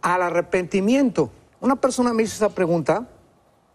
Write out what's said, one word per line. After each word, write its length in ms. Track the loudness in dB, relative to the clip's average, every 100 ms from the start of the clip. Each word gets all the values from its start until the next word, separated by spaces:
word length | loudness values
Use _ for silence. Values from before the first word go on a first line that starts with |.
al 220 | -2 0
arrepentimiento. 1080 | 0 -2 0 -2 -2 -2 2 2 2 0 -4 -6 _ _
Una 160 | -2 0
persona 360 | 0 0 0
me 100 | 0
hizo 120 | -2 -2
esa 180 | -2
pregunta, 540 | 0 0 0 0 -2 -4 -16 _ _ _ _ _